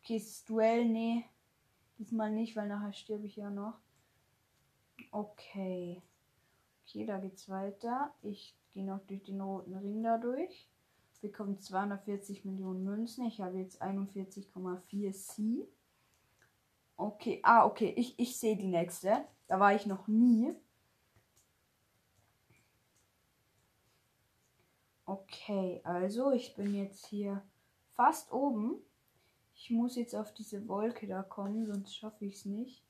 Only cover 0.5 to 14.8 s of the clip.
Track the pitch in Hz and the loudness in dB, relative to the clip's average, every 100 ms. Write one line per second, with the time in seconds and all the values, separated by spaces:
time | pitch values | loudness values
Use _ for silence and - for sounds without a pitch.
0.5 | 220 220 233 240 226 226 233 233 _ _ | 4 6 6 4 2 2 0 -2 _ _
1.5 | _ _ _ _ _ 208 226 214 214 226 | _ _ _ _ _ -4 -2 0 0 -2
2.5 | 220 208 202 208 196 - 214 208 202 202 | -2 -4 -4 -6 -8 -6 -6 -6 -10 -8
3.5 | 202 208 226 _ _ _ _ _ _ _ | -6 -6 -10 _ _ _ _ _ _ _
4.5 | _ _ _ _ - - 208 208 - - | _ _ _ _ -20 -10 -8 -8 -10 -16
5.5 | 202 190 185 175 180 - _ _ _ _ | -8 -6 -6 -6 -10 -16 _ _ _ _
6.5 | _ _ _ - 214 220 196 190 185 - | _ _ _ -16 -10 -6 -4 -6 -12 -10
7.5 | 190 196 202 233 247 294 - 208 202 - | -6 -6 -6 -4 -2 -4 -6 -10 -10 -14
8.5 | _ _ 196 190 196 196 196 196 196 196 | _ _ -8 -6 -6 -8 -12 -8 -6 -4
9.5 | 196 175 185 202 214 226 226 240 254 370 | -6 -8 -8 -6 -2 2 2 0 -2 -4
10.5 | - - _ _ _ _ _ 208 - 202 | -8 -20 _ _ _ _ _ -10 -6 -4
11.5 | 196 - 190 202 196 196 202 202 196 196 | -4 -2 -2 -2 -4 -4 -6 -6 -10 -6
12.5 | 190 185 185 190 208 233 240 240 214 185 | -6 -4 -2 -2 -2 -4 -4 -6 -4 -6
13.5 | 185 185 - 185 196 196 196 190 202 196 | -4 -6 -6 -4 -2 -4 -6 -8 -10 -14
14.5 | - 185 180 | -8 -6 -6